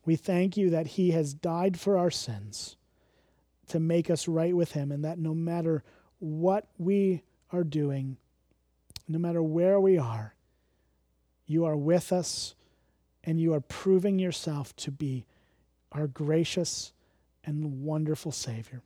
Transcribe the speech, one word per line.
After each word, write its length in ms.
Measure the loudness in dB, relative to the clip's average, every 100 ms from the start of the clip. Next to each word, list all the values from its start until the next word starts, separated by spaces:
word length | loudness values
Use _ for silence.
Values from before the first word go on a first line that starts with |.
We 120 | 0 0
thank 400 | 2 0 0 2
you 140 | 2
that 160 | 2 -2
he 240 | 2 2
has 240 | 2 0
died 460 | -4 -4 0 0 0
for 180 | 2 4
our 120 | 2
sins 680 | 0 -8 -8 -10 -12 -14 -18 _ _ _ _ _ _ _ _ -6
to 120 | -2
make 300 | 2 2 2
us 180 | -2 0
right 260 | 0 2
with 180 | 2 0
him, 200 | -2 -4
and 120 | -4
that 140 | -6 -4
no 160 | -4
matter 480 | -2 -2 -2 0 -2 -4 _ _ _
what 480 | -8 0 2 2 -2 -4
we 440 | 0 4 4 0 _ _ _
are 140 | -2
doing, 520 | 0 0 0 -2 -6 -10 _ _ _ _ _ _ _ -18 -6
no 100 | -2
matter 240 | 0 0
where 380 | 0 4 4 6
we 180 | 6 4
are, 360 | 2 -4 -8 _ _ _ _ _ _ _ _ _ _ _ -2
you 180 | 0
are 120 | 2 0
with 360 | 4 2 4
us, 420 | 0 0 -6 -8 -12 _ _ _ _ _ _
and 160 | -2 0
you 140 | 2
are 60 | 0
proving 580 | -2 -4 4 4 4 2
yourself 580 | 0 -2 -4 -4 -6 -8
to 140 | -10
be 340 | -4 -4 -4 -8 _ _ _ _ _ _
our 160 | -6 -6
gracious 840 | -4 0 2 2 -2 -2 -6 -10 _ _ _ _ _
and 400 | -8 -6 -4 -6
wonderful 480 | -4 -2 -2 -2 -4
Savior. 520 | -8 -8 -8 -10 -16